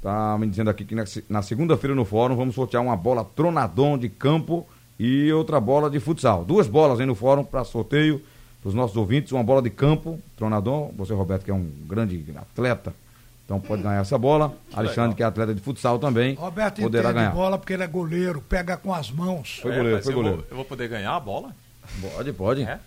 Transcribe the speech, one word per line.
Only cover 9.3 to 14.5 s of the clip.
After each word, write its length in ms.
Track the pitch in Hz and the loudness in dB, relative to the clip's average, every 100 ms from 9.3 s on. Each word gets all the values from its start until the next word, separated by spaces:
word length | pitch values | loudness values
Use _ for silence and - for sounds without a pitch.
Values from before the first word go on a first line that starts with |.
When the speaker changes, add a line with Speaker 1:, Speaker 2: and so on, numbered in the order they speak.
Speaker 1:
Uma 100 | 131 | 0
bola 180 | 110 135 | 4 4
de 80 | 120 | 2
campo, 520 | - 143 156 165 160 - - | 2 4 4 -2 -10 -14 -6
Tronadon, 580 | 110 107 104 147 147 - | -2 0 0 -2 -4 -8
você, 160 | 95 | -4
Roberto, 320 | 101 90 95 | -2 -2 -2
que 60 | 98 | -2
é 40 | |
um 140 | 95 85 71 76 | -4 -4 -8 -6
grande 360 | 104 107 87 76 71 | -4 -2 -4 -8 -14
atleta, 580 | - - 123 113 - - - - - - | -10 -2 -2 -2 -6 -14 -18 -20 -20 -18
então 140 | - 98 | -6 -6
pode 240 | - 107 | -2 -2
ganhar 180 | 101 101 | 0 0
essa 160 | 98 135 | 0 2
bola. 380 | 131 151 151 | 4 4 2